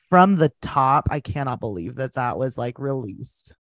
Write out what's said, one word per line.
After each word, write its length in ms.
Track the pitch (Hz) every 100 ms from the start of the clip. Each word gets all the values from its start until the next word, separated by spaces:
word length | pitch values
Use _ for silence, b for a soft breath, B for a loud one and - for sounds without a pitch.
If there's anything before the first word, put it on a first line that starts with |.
| _
from 280 | 180 190 185
the 140 | 156 -
top. 460 | - 143 131 143 -
I 80 | 151
cannot 400 | - 143 135 117
believe 360 | 113 90 87
that 180 | 127 131
that 220 | 135 123 -
was, 180 | 131 127
like, 220 | 123 123
released. 760 | 139 135 107 98 - - - -